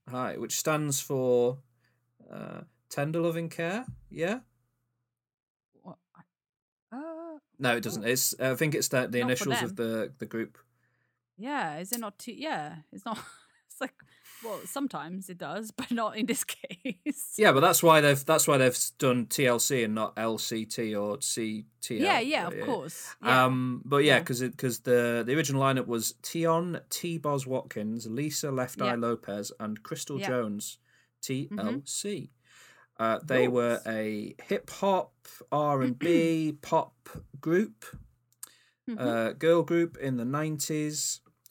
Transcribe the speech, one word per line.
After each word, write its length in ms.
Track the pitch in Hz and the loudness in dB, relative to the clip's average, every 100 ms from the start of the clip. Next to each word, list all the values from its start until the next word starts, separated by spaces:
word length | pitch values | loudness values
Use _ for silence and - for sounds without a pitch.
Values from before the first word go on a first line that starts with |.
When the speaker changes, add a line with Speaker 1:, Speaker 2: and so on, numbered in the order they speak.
| - | -12
Speaker 1:
Hi, 280 | 123 120 73 | -6 -6 -6
which 180 | 117 - | -6 -4
stands 420 | - 151 151 139 | -2 0 0 -4
for, 600 | - 139 127 123 120 131 - _ _ _ _ _ - | -2 -2 2 4 2 -2 -12 _ _ _ _ _ -20
uh, 300 | 50 50 50 - _ _ | -14 -14 -14 -18 _ _
Tender 300 | - 143 165 | -4 -2 0
Loving 300 | 170 165 165 | -2 -2 -6
Care, 360 | - 165 202 254 - - | -6 -4 -4 -8 -14 -16
yeah? 300 | - 165 247 - _ _ _ _ _ _ _ _ _ _ _ _ _ | -4 -2 -2 -8 _ _ _ _ _ _ _ _ _ _ _ _ _
Speaker 2:
What? 160 | - 180 _ 170 _ _ _ _ _ _ _ | -20 -20 _ _ _ _ _ _ _ _ _
Uh, 460 | 240 320 320 330 311 - - | -12 -10 -10 -12 -14 -18 -4
Speaker 1:
No, 160 | 131 120 | 0 0
it 60 | |
doesn't. 180 | 110 110 | -2 -4
Speaker 2:
what? 100 | 110 | -2
Speaker 1:
It's, 220 | 131 - - | 0 -2 -2
uh, 120 | 131 | -2
I 40 | 131 | 0
think 200 | 156 147 | 0 0
it's 120 | - | 0
the, 180 | 135 123 | 0 0
the 120 | 120 | 0
Speaker 2:
Not 180 | 120 123 | 0 0
for 80 | - | 0
Speaker 1:
initials 160 | 233 | -2
of 120 | 127 101 | -2 -4
Speaker 2:
them. 120 | 113 | -4
Speaker 1:
the, 260 | 113 104 - | -2 -4 -8
the 60 | - | -8
group. 320 | 117 110 - _ _ _ _ _ _ _ - | -6 -6 -10 _ _ _ _ _ _ _ -14
Speaker 2:
Yeah, 400 | 233 294 175 151 | -6 -4 -4 -6
is 120 | 190 | -8
it 80 | 233 | -8
not 180 | 220 - | -8 -12
T-, 140 | - 214 | -14 -10
yeah, 400 | 302 220 151 165 151 | -6 -6 -6 -12 -18
it's 140 | 190 233 | -14 -10
not, 120 | 214 | -10
<laughs> 520 | - - _ _ _ | -10 -20 _ _ _
it's 100 | - | -10
like, 120 | 269 - _ _ - - 226 | -10 -10 _ _ -20 -16 -10
well, 140 | 185 - | -10 -8
sometimes 640 | 277 277 156 151 185 190 | -4 -4 -4 -8 -10 -10
it 80 | 180 | -10
does, 340 | 156 180 220 | -8 -8 -8
<laughs> 60 | - | -10
but 120 | 254 | -4
not 240 | 233 214 214 | -2 -2 -2
in 80 | 220 | -2
this 160 | - | -2
case. 880 | - - - 190 262 202 - - - - | -4 -8 -12 -10 -8 -6 -6 -6 -8 6
Speaker 1:
Yeah, 140 | 214 | 8
but 100 | 135 | 10
that's 200 | 170 175 | 8 8
why 200 | 170 156 | 8 10
they've, 220 | 147 139 139 | 8 6 4
that's 220 | 156 156 | 4 6
why 100 | 143 | 6
they've 140 | 127 | 6
s-, 200 | 123 - | 4 -2
done 340 | - 139 123 110 | 0 2 2 0
T 200 | - 131 | 2 4
L 120 | 120 | 4
C 240 | - 135 | 2 2
and 120 | 113 107 | 0 0
not 180 | 107 - | -2 -2
L 200 | 113 110 | -2 -2
C 280 | - 113 113 | -4 -6 -4
T 300 | - 110 104 | -4 -2 -2
or 260 | 104 104 | -2 -4
C 440 | - - 110 107 - _ | -4 -2 -4 -6 -10 _
T 160 | - 123 | -6 0
L. 40 | |
Speaker 2:
Yeah, 160 | 349 311 | 2 2
yeah, 280 | 247 294 175 | 0 -2 -2
of 80 | - | -4
Speaker 1:
Yeah. 100 | - | -4
Speaker 2:
course. 500 | 214 143 - - - | -4 -6 -12 -14 -6
Yeah. 220 | 123 127 127 | 4 6 6
Speaker 1:
Um, 360 | 127 127 123 - | 4 0 -4 0
but 120 | 143 | 4
yeah, 140 | 147 127 | 6 6
Speaker 2:
Yeah. 60 | |
Speaker 1:
'cause 180 | - 123 | 4 -2
it, 140 | 127 - | -2 -2
'cause 220 | 131 117 | -4 -2
the, 440 | - 123 120 117 113 | 4 4 4 0 0
the 100 | 147 | 0
original 260 | 143 139 | 2 2
lineup 260 | 135 131 120 | 4 2 0
was 280 | 117 110 - | -2 -2 -6
Tion, 560 | - 170 165 165 180 165 - | -8 0 2 2 0 -6 -8
T 280 | - 175 165 | -8 -6 -4
Boz 300 | 147 143 131 | -2 -2 -2
Watkins, 600 | 131 - 113 107 113 110 | -4 -4 -6 -4 -6 -6
Lisa 440 | 117 151 147 151 | -4 -4 -4 -4
Left 300 | 131 123 - | -2 -4 -2
Eye 40 | 127 | -2
Speaker 2:
Yeah. 40 | 120 | 0
Speaker 1:
Lopez, 560 | 117 113 - 101 101 - | 0 -2 -4 -8 -8 -8
and 220 | 107 107 | -8 -8
Crystal 360 | - 147 - 139 | -10 -10 -6 -6
Speaker 2:
Yeah. 80 | 196 | -2
Speaker 1:
Jones, 500 | 127 110 101 - - _ _ _ _ - | -2 -2 -4 -8 -14 _ _ _ _ -6
Speaker 2:
Mm-hmm. 280 | 131 139 208 | -6 -6 -6
Speaker 1:
T 40 | |
L 200 | 214 262 - | -4 -4 -6
C. 440 | - 202 190 - _ _ - - - _ - | -8 -6 -8 -10 _ _ -20 -20 -20 _ -4
Uh, 200 | 113 110 151 | 0 0 2
they 220 | 127 127 | 2 4
were 340 | 123 120 117 - | 4 2 0 -2
Speaker 2:
Yes. 20 | |
Speaker 1:
a 480 | 110 107 107 104 - | -2 -2 -4 -8 -12
hip 260 | - 202 - | -4 -4 -4
hop, 440 | - 196 190 - _ - - - | -2 2 2 0 _ -20 -20 -4
R 300 | 143 147 139 | 0 2 2
and 160 | 127 233 | 2 0
B, 540 | 160 165 165 160 156 147 | 2 4 4 2 0 -4
Speaker 2:
<clears throat> 40 | |
Speaker 1:
pop 480 | - 165 - _ - - - 139 | 0 0 0 _ -18 -18 -16 -8
group, 420 | 156 175 214 - - - - _ _ _ - - _ _ - | 0 2 2 -4 -18 -18 -20 _ _ _ -20 -20 _ _ -10
Speaker 2:
Mm-hmm. 120 | 226 123 | -4 0
Speaker 1:
uh, 240 | 117 113 | 0 0
girl 300 | 139 160 170 | 2 4 6
group 340 | 165 170 170 - | 6 2 2 -2
in 200 | 139 127 | -2 -2
the 80 | 117 | 0
nineties. 960 | 147 156 151 - 156 151 151 - - _ _ - | -2 -2 -4 -2 -2 -2 -4 -4 -6 _ _ -12